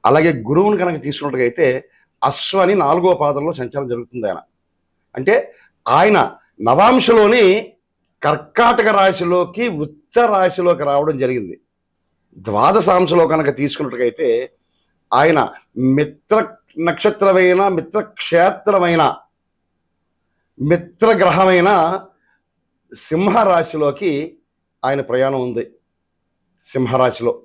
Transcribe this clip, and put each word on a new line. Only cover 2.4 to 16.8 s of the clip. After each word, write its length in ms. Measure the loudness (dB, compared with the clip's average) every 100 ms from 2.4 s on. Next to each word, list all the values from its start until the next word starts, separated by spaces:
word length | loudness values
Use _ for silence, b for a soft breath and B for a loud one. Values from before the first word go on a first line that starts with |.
| -4 0 0 2
నాలుగో 260 | 0 0 0 0
పాదంలో 300 | -2 -2 -6 -6
సంచారం 280 | -8 -8 -6
జరుగుతుంది 340 | -8 -8 -8 -6
ఆయన. 120 | -8 _ _ _ _ _ _ _
అంటే 200 | -6 -2 -2 -2 b b _ 0
ఆయన 320 | 2 4 2 0 -6 b _ 0
నవాంశలోని 760 | 2 4 2 4 4 4 4 2 2 -4 _ _ _ _ _
కర్కాటక 680 | -4 -4 -6 0 2 2 2 2
రాశిలోకి 680 | 2 0 -2 0 -2 -4 -6 -4
ఉచ్చ 400 | -8 -10 _ 0 2
రాశిలోకి 500 | 2 0 0 0 0 0
రావడం 260 | 0 0 -2
జరిగింది. 340 | -2 -4 -8 -16 _ _ _ _ _ _ _ -14 -4
ద్వాదశాంశలో 760 | 2 2 4 2 2 2 2 2
కనుక 180 | 0 -2 -4
తీసుకున్నట్టుగైతే 680 | -6 -6 -10 -4 -4 -2 -2 -2 -4 _ _ _ _ _ _
ఆయన 280 | 2 2 2 -2 B B -4 -2 0
మిత్ర 420 | -2 -8 _ -2 -2 -12 _ -6